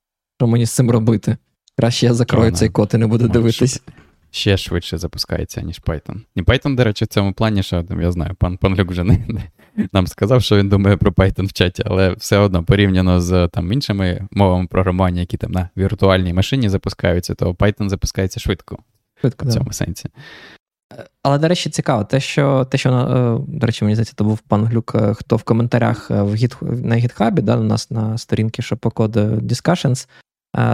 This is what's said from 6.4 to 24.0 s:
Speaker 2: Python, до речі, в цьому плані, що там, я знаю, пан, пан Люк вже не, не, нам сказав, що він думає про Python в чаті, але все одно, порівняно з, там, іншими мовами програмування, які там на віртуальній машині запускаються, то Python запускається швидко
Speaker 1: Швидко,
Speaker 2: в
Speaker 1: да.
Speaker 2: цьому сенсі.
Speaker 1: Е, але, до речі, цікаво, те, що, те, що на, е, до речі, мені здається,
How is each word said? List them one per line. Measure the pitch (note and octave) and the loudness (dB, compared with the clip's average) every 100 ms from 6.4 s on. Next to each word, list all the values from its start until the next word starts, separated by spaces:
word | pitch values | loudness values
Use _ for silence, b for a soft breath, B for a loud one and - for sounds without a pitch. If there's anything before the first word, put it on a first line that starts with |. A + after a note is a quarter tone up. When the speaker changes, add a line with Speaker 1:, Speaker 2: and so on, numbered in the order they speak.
Speaker 2:
Python, | E2 B2+ D3 B2+ | 2 2 0 0
до | |
речі, | A#2 G#2 G#2+ | 0 0 -2
в | |
цьому | - G2 | 0 -2
плані, | - A2 G2+ | 0 0 0
що | - F2 | 0 -4
там, | E2+ E2 | -4 -2
я | E2+ | -2
знаю, | F2 D#2+ F#2 | -2 -4 -2
пан, | F2+ F#2 | -4 -2
пан | G2 F#2+ | 0 0
Люк | F2 | 0
вже | F2+ | -2
не, | F2+ - - | 2 2 0
не, | G2 G2 _ B G#3+ - | -8 -8 _ B -6 -2
нам | F#2+ F2 | 0 0
сказав, | - G2+ B2 | -2 0 2
що | - G#2 | 4 2
він | G2 | 4
думає | G2 G2 G2 | 4 4 4
про | G2+ | 2
Python | F2 F#2+ - G2 | 2 2 0 -4
в | |
чаті, | - F2+ - G#2 | 0 0 0 -2
але | F#2+ F#2+ | 2 2
все | F2+ - G#2 | 0 0 2
одно, | G2+ F2+ | 4 2
порівняно | E2+ G2+ G2+ F#2 F#2 F2+ | 2 4 4 4 4 2
з, | F2 F2+ F2 | 2 2 2
там, | - F2 | 0 -2
іншими | C3 - G2+ F#2 F2+ F#2+ | -2 -2 -2 -2 -4 -4
мовами | G2+ G2 F2+ F2+ | 2 2 2 0
програмування, | F#2 F#2 F2+ F#2 F2 | 0 0 2 0 0
які | F2 E2+ | -4 -6
там | - | -4
на | F2+ F2+ - | -4 -4 -2
віртуальній | F#2+ - G2 F#2 F2+ | -4 2 2 4 2
машині | F2 - C3+ A2 | 0 0 0 0
запускаються, | F#2 - - F#2 F2 - E2 | 0 -2 -2 0 0 -2 -4
то | F2 | -4
Python | F2 G#2 - G2+ | 0 0 0 -4
запускається | F#2+ - - F#2+ A2 | -4 -4 -4 -4 -4
швидко | - F#2 - - _ _ _ _ | -6 -6 -8 -16 _ _ _ _
Speaker 1:
Швидко, | B2+ - C3+ | -4 -2 -2
Speaker 2:
в | |
Speaker 1:
да. | |
Speaker 2:
цьому | A2+ B2+ | -2 -2
сенсі. | - - - - B B B B B _ _ _ | -4 -6 -6 -12 B B B B B _ _ _
Speaker 1:
Е, | - - _ | -20 -20 _
але, | C#3 C#3+ | 0 2
до | D#3+ | 2
речі, | F3 - | 0 -2
цікаво, | D3+ - A#2+ | -4 -2 -2
те, | G#2 C3+ | 0 -2
що, | - - C#3 C3+ C3 | -2 -2 0 0 0
те, | C3+ | 0
що | C3+ | 0
на, | B2+ B2 B2+ B2 A#2 | 0 2 0 0 -2
е, | C3+ | -4
до | D#3 A2+ | -4 -2
речі, | - G#2 | 0 0
мені | |
здається, | G#2+ | 0